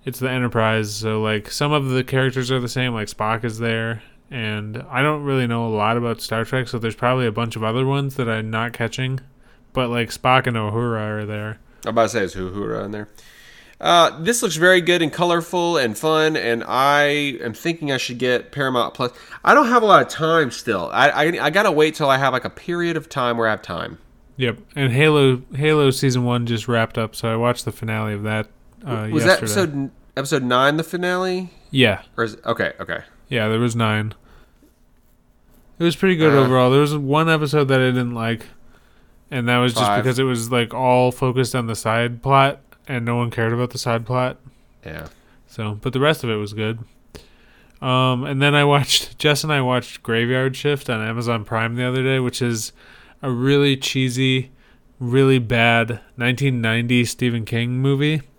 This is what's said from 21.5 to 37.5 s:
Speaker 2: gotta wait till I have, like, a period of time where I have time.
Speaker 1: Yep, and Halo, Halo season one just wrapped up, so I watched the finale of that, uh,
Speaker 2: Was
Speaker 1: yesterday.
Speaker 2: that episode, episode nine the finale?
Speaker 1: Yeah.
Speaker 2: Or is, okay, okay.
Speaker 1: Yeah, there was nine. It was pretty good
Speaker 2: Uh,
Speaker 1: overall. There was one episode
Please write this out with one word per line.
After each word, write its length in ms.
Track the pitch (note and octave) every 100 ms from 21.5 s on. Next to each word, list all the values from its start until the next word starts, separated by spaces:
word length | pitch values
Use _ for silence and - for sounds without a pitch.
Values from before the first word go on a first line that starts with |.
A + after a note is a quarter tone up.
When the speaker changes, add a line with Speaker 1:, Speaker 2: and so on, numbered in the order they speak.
Speaker 2:
gotta 220 | E3+ G#3+
wait 220 | D3+ D#3
till 160 | D3+ D3
I 80 | C3+
have, 160 | C3+
like, 100 | B2+
a 60 | G2+
period 480 | - - F3 E3+ E3
of 100 | D3
time 300 | - B2 A#2
where 80 | A2+
I 60 |
have 100 | G#2+
time. 340 | - E2+ E2 - - _ _ -
Speaker 1:
Yep, 220 | B2 A2+ - -
and 160 | C#3
Halo, 480 | A#2+ D#3 D3+ C3+ B2+ C3
Halo 360 | C3 D3+ D#3 C#3
season 340 | C3 C#3 B2+
one 200 | B2 A#2+
just 240 | A#2 A#2 G#2+
wrapped 300 | A#2 A2+ -
up, 180 | A2 -
so 160 | A#2
I 40 | A2+
watched 280 | A#2+ A#2+
the 80 | -
finale 400 | - A2+ A2 G#2+
of 100 | G#2
that, 240 | G#2+ G#2+ G#2+ _ - -
uh, 240 | F3+ A2 G#2+
Speaker 2:
Was 140 | -
Speaker 1:
yesterday. 0 |
Speaker 2:
that 140 | F3 F#3+
episode, 520 | A2 G#2+ F3 C#3+ C3+ - _
episode 280 | - C#3 D3+
nine 340 | B2 B2 C3+ D3+
the 80 |
finale? 640 | D#3+ F3+ F3+ F3+ F#3 F#3 F3+ - _
Speaker 1:
Yeah. 320 | C3+ A#2+ F#2+ - -
Speaker 2:
Or 60 |
is, 120 | A#2 G#2+
okay, 300 | - A#2 F2 -
okay. 200 | E2+ E2+ - _ _
Speaker 1:
Yeah, 200 | B2 G#2+
there 120 | A2
was 140 | A#2+
nine. 380 | A2+ A2 G#2+ G#2+ - _ - _ _ _ _ _ _ _ _ _ _ _ _ _ _
It 60 |
was 120 | E3+ -
pretty 200 | F#3+ F3
good 180 | D#3
Speaker 2:
Uh, 60 | C#3+
Speaker 1:
overall. 280 | C3 B2+ B2+
There 120 | C3+
was 120 | D3
one 360 | D3+ C3+ D3 E3
episode 380 | D#3+ D3+